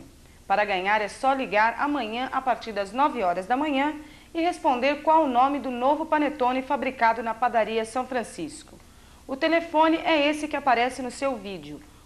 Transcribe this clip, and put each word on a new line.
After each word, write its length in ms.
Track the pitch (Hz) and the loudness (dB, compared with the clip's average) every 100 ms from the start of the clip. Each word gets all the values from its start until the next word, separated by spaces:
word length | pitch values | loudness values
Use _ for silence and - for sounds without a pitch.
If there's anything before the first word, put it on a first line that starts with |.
| - - - - - | -14 -20 -20 -20 -2
Para 160 | 196 | 0
ganhar 380 | 208 190 185 214 | 2 0 0 0
é 60 | 208 | 0
só 260 | - 262 | -2 0
ligar 420 | 269 262 208 220 233 | 0 0 2 2 2
amanhã 500 | 285 294 220 226 254 | -2 -2 -4 -6 -4
a 80 | 262 | -2
partir 320 | 262 240 - | -2 -2 -4
das 220 | 202 196 | -6 -4
nove 300 | 226 294 247 | 0 0 2
horas 240 | 185 175 190 | 0 0 0
da 100 | 254 | 0
manhã 380 | 311 269 285 302 - - - | 0 0 0 -2 -12 -20 -10
e 100 | 330 | -2
responder 600 | 330 349 320 247 262 294 | -2 0 0 2 2 0
qual 240 | 302 320 302 | 4 4 4
o 20 | |
nome 300 | 240 269 285 | 4 2 2
do 140 | 240 | -4
novo 340 | 240 254 302 320 | 0 0 0 2
panetone 560 | 302 294 294 247 262 | 2 2 0 0 0
fabricado 600 | 262 285 262 254 226 226 | -2 -2 -2 2 2 2
na 100 | 226 | -2
Padaria 500 | 220 247 226 214 226 | -2 0 2 0 0
São 220 | 220 262 247 | -2 -4 -4
Francisco. 720 | 254 220 - 156 - - - - - - - - | -4 -6 -8 -10 -12 -18 -20 -20 -20 -20 -20 -12
O 80 | 269 | -2
telefone 640 | 320 330 330 302 320 320 | 0 0 2 2 4 4
é 320 | - 320 285 | 2 2 2
esse 180 | 302 302 | 0 -4
que 80 | 294 | -2
aparece 460 | 285 233 247 254 | 2 2 2 -2
no 80 | 254 | -8
seu 260 | 240 277 247 | -4 -4 -4
vídeo, 460 | 196 190 147 147 - - | -8 -12 -12 -14 -16 -20